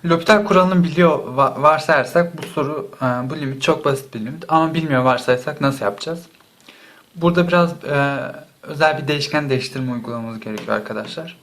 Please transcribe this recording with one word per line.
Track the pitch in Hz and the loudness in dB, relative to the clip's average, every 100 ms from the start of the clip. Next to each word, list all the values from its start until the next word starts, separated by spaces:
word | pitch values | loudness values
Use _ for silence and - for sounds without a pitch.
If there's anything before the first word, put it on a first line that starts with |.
L'Hopital | 175 165 - 214 | 2 2 6 4
kuralını | 208 185 185 180 | 6 4 4 4
biliyor | 170 156 170 147 | 2 4 4 4
va-, | - 127 131 - | -2 0 0 4
varsayarsak | 147 156 - 147 - 170 175 156 | 4 4 2 2 4 0 0 -4
bu | 156 | -8
soru, | - 139 151 135 - | -4 -4 -4 -10 -4
e, | |
bu | 131 123 131 151 | -2 -2 -4 -6
limit | 139 131 | -6 -2
çok | - 156 | -2 0
basit | 147 135 - | 0 -2 -6
bir | 113 | -10
limit. | 110 160 - | -8 -10 0
Ama | 160 160 | 2 2
bilmiyor | 165 156 131 | 0 0 2
varsayarsak | 131 123 - 123 - 147 | 2 2 2 0 -2 -2
nasıl | 139 135 | -2 0
yapacağız? | 101 101 156 170 - _ _ _ - - - - _ | -4 -4 -8 -8 -12 _ _ _ -20 -20 -20 -20 _
Burada | 175 170 175 175 | 0 2 2 4
biraz, | 175 170 165 | 4 2 -2
e, | - 143 143 139 - - - _ | -2 0 0 -2 -6 -12 -20 _
özel | - 147 156 147 | -12 0 2 2
bir | 139 | -2
değişken | 147 143 151 147 | -2 -2 -2 0
değiştirme | 127 - 135 127 | -2 -2 -6 -6
uygulamamız | 120 113 117 113 110 | -6 -8 -8 -8 -10
gerekiyor | 110 107 110 107 | -10 -10 -4 -4
arkadaşlar. | - 107 113 - 165 - | -4 -8 -8 -10 -12 -16